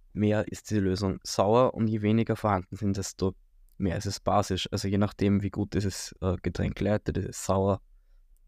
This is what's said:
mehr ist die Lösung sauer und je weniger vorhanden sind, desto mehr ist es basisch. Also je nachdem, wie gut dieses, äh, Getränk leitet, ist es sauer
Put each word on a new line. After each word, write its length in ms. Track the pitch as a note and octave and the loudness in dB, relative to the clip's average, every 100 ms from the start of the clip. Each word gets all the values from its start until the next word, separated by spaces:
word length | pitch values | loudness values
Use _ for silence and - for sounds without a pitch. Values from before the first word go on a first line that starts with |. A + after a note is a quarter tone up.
| - | -12
mehr 360 | - G#2+ G#2+ - | 0 2 2 0
ist 200 | - - | -8 -2
die 100 | G#2+ | 0
Lösung 400 | F#2+ F#2 G2 - | 2 0 0 -2
sauer 500 | - - G2+ A#2 B2+ | -4 0 4 4 4
und 140 | - A2 | 2 -2
je 140 | A2 | 0
weniger 360 | G#2 A2+ A2+ A2 | 2 2 2 0
vorhanden 400 | G#2+ G2 F2+ G2 | 0 0 -2 -4
sind, 180 | G#2 G2 | -2 -2
desto 400 | F#2 - F#2+ - _ _ - - | -4 -2 -4 -4 _ _ -20 -4
mehr 200 | F#2+ G2+ | -2 -2
ist 80 | G2+ | -4
es 160 | - | -4
basisch. 480 | - G2 G2+ F#2 - | 2 2 2 -2 -2
Also 160 | G2+ G2 | -4 0
je 100 | G2 | 2
nachdem, 460 | G#2 - G2+ G2+ | 0 2 2 2
wie 80 | G2 | 0
gut 220 | - G2+ | -4 -2
dieses, 420 | F#2+ G2 - - - | 0 -2 -4 -12 -4
äh, 160 | F#2 F2 | -2 -2
Getränk 380 | F2 F2 F#2+ - | -4 -2 -4 0
leitet, 380 | F#2+ G#2+ - F#2+ | 0 0 0 -4
ist 100 | F#2+ | -6
es 180 | - - | -8 -2
sauer 360 | F#2+ G2 F#2+ - - _ - _ _ | 2 2 0 -4 -20 _ -20 _ _